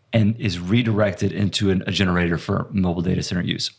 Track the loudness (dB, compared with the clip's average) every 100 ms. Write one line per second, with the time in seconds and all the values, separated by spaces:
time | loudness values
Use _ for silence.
0 | _ 2 2 2 -2 -4 0 2 2 2
1 | 0 0 -2 0 -2 0 2 2 0 0
2 | 2 2 2 0 -2 -4 -2 0 0 0
3 | 0 -2 -2 -2 -2 -4 -6